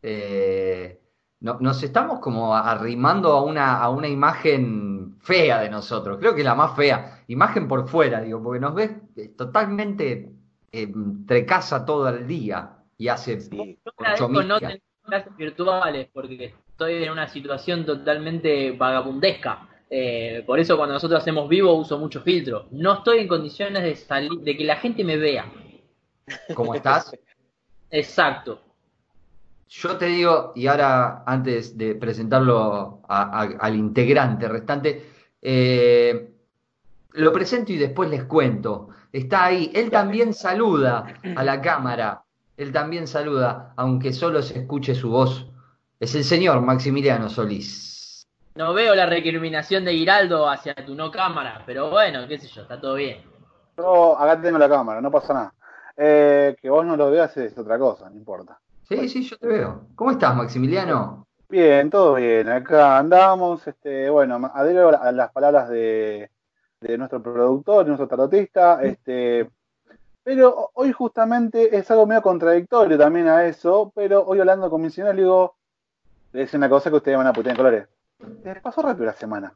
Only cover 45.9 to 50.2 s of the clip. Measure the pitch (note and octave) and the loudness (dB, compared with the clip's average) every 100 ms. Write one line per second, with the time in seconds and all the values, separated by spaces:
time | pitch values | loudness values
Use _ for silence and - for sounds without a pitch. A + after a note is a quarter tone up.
45.9 | _ A#2 D3 C3 E3+ F#3 C3 B2 B2+ C3+ | _ -6 -4 0 2 2 2 2 0 0
46.9 | C#3 C#3 A#2+ G#2+ - G#2+ G2+ - - - | 0 0 0 -4 -6 -6 -6 -10 -16 -18
47.9 | - - - _ _ _ - D#3+ F#3 A3+ | -20 -20 -20 _ _ _ -8 -4 0 4
48.9 | G3 F3 E3+ D#3+ D#3+ E3 D#3 D#3 G3 F3+ | 4 4 0 -2 -4 -6 -8 -2 -2 0
49.9 | E3 E3 G3+ | 0 4 4